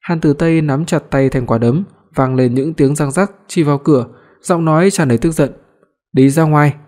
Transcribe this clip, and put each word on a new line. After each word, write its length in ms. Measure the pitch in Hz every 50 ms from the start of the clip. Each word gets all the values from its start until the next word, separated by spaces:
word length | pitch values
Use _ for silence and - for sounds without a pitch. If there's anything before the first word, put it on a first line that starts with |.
Hàn 180 | - - 175 160
Tử 140 | 160 156 139
Tây 280 | 143 160 165 165 160
nắm 240 | 156 151 135 139 165
chặt 180 | 160 - 156 - -
tay 200 | - 139 135 131
thành 160 | - 135 123
quả 120 | 113 120 117
đấm, 260 | 117 117 120 165 202 - _ _ _ _ _
vang 200 | - 135 131 131
lên 180 | 127 131 123 120
những 200 | 131 135 160 165
tiếng 220 | - 147 135 147
răng 160 | 147 151 139
rắc 200 | 131 180 196 196 - _ _ _
chỉ 160 | - 175 160
vào 140 | 147 143 139
cửa, 280 | 143 - 151 127 120 - - - _ _ _ _
giọng 240 | _ - 180 170 170
nói 260 | 160 156 156 185 196
tràn 160 | 190 - 165 135
đầy 100 | 120 113
tức 140 | - 165
giận. 200 | 160 - 151 127 - - _ _ _ _ _ _ _ _ _ _ -
"Đi 160 | 131 131 139
ra 140 | 139 165 160
ngoài." 320 | 156 151 151 147 147 143 - -